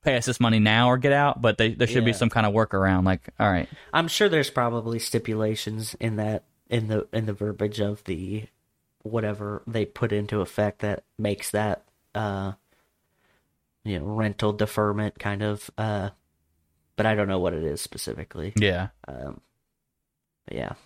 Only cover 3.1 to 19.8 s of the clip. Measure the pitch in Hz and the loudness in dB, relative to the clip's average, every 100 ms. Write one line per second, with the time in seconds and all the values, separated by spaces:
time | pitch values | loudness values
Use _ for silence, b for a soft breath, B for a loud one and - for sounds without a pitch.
3.1 | 92 - - 107 92 - B B - 165 | 0 -4 0 2 2 -2 B B 0 0
4.1 | - 208 160 135 - 120 117 113 117 - | 2 4 4 2 0 0 0 -2 -4 -2
5.1 | 120 113 110 110 110 - 110 107 - 113 | -2 0 0 0 -2 -4 -6 -8 -4 -4
6.1 | 107 107 107 _ _ _ 117 110 107 - | -2 -2 -4 _ _ _ -2 0 -2 -2
7.1 | 113 110 101 104 101 107 104 101 104 - | -4 -4 -4 -4 -2 -4 0 -2 -2 -6
8.1 | 85 95 107 110 _ _ _ _ _ 110 | -6 -4 -8 -10 _ _ _ _ _ -6
9.1 | 113 107 104 104 104 - 113 104 - 117 | -4 -2 -4 -8 -8 -6 -4 -4 -2 -2
10.1 | 104 104 107 90 - 104 - 104 101 _ | -2 -2 -2 -2 0 -2 0 -4 -4 _
11.1 | - 107 101 - 104 214 - _ _ _ | -4 -4 -2 -2 -2 0 -2 _ _ _
12.1 | 104 107 98 98 101 _ _ _ _ _ | -6 -4 -4 -6 -8 _ _ _ _ _
13.1 | _ _ _ _ _ _ _ 107 92 80 | _ _ _ _ _ _ _ -6 -6 -4
14.1 | 107 107 101 107 104 107 - 107 104 107 | -2 -2 0 -2 0 -2 0 0 0 -4
15.1 | - 104 101 104 104 - - 110 104 98 | -4 -6 -2 -4 -4 -8 -6 -4 -2 -6
16.1 | - _ _ _ _ _ _ _ - 110 | -10 _ _ _ _ _ _ _ -2 0
17.1 | 107 98 95 90 85 80 71 - - - | 2 2 0 0 -2 -4 -4 -8 -10 -10
18.1 | 55 78 - 82 104 101 87 92 _ - | -10 -10 -10 -4 0 2 0 -6 _ -16
19.1 | 64 67 - _ _ _ _ | -12 -12 -14 _ _ _ _